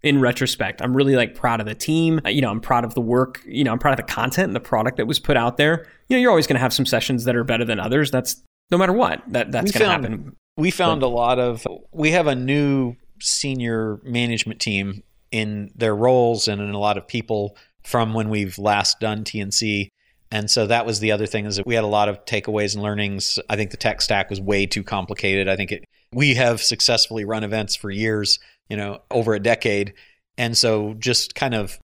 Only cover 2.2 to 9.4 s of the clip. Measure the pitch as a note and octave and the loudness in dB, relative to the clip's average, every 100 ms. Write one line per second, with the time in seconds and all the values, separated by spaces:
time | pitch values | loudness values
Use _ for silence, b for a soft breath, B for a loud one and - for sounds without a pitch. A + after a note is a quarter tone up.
2.2 | - A#2 B2 G#2+ - B2 A#2 B2+ A2+ B2 | 0 0 0 -2 0 0 0 -2 2 2
3.2 | B2+ - - A#2+ C3+ A#2 D3 C3+ - - | 2 -2 -8 -2 0 2 2 0 -2 -2
4.2 | A#2+ D3+ F#3+ G#2 - A#2 A#2 C3 A2+ - | -2 0 0 -2 -2 0 0 -2 -2 -2
5.2 | - C3+ A#2 B2 D3+ D#3+ B B B B3 | 2 2 2 2 2 2 B B B 4
6.2 | B3 F3+ D3+ C3 B2+ - C3 A#2 - B2+ | 6 6 4 2 2 2 2 0 0 -2
7.2 | B2 A#2+ A#2 A2+ A#2 G#2+ G#2 C3+ C#3+ B2+ | 0 0 0 0 0 -2 0 2 2 0
8.2 | B2 - _ _ _ F3 F#3 G3+ B3+ D#2 | -2 -8 _ _ _ 2 4 4 2 0
9.2 | - B2 | -4 -4